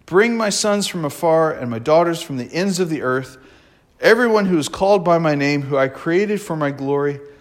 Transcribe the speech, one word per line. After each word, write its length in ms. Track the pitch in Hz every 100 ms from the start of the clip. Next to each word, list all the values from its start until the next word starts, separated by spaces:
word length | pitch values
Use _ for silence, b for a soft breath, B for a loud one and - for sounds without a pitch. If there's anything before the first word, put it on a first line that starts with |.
| -
Bring 300 | 175 233 233
my 120 | 214
sons 400 | - 214 202 185
from 160 | 180
afar 480 | 147 - 170 160 156
and 180 | - 123
my 80 | 117
daughters 420 | 117 156 170 160
from 160 | - 135
the 160 | 120
ends 280 | 156 196 180
of 80 | 175
the 140 | 147
earth, 360 | 127 131 131 - b b b b b -
everyone 460 | 180 226 240 214 196
who 120 | 170
is 100 | 139
called 360 | - 190 202
by 140 | 170 165
my 180 | 160 143
name, 260 | 143 143
who 140 | 135 139
I 100 | 135
created 540 | - 165 175 208 202
for 160 | 202 160
my 160 | 143
glory, 480 | 135 135 143 143 143 - B